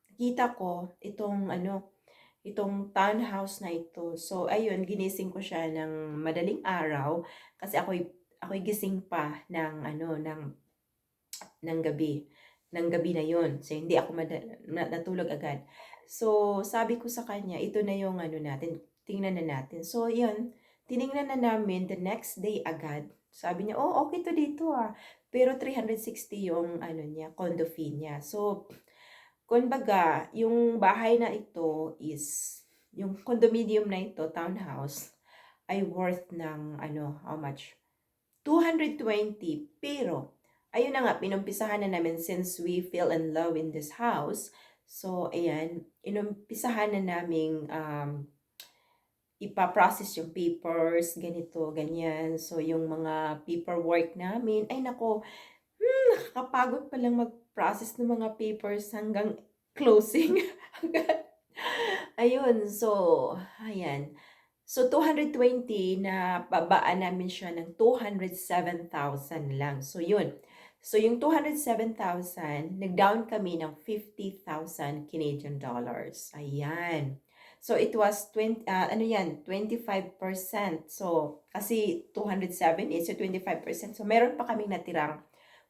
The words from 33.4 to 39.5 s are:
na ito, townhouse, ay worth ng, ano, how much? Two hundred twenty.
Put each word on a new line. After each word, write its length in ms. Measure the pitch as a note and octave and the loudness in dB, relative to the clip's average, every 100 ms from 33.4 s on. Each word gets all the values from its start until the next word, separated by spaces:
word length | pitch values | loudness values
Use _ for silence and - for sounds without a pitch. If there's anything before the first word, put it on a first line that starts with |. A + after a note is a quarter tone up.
| A3+ A3+ G#3+ G#3+ G#3 | 8 6 4 2 2
na 80 | F#3+ | -2
ito, 280 | G3 - D#3+ | -4 -6 -6
townhouse, 800 | E3+ F3 F#3+ F3 C3 C#3+ - - _ _ - - _ - | -4 -4 -6 -8 -6 -8 -8 -14 _ _ -20 -20 _ -4
ay 160 | G3 | -2
worth 480 | F#3 F3 F3+ F3+ - | 0 0 0 -2 -6
ng, 480 | E3+ D#3+ D3+ D3+ D3 | -8 -8 -8 -8 -8
ano, 400 | D#3 D3 D3 D3 C#3 | -6 -6 -6 -8 -10
how 80 | |
much? 400 | D#3 C#3+ C#3 - - _ _ _ _ _ _ D4 | -8 -8 -10 -14 -20 _ _ _ _ _ _ 4
Two 160 | E4 | 6
hundred 320 | E4+ D#4+ D4+ | 6 4 2
twenty. 760 | D4 A3 G#3 G#3+ G#3 E3 | 0 0 2 0 -2 -4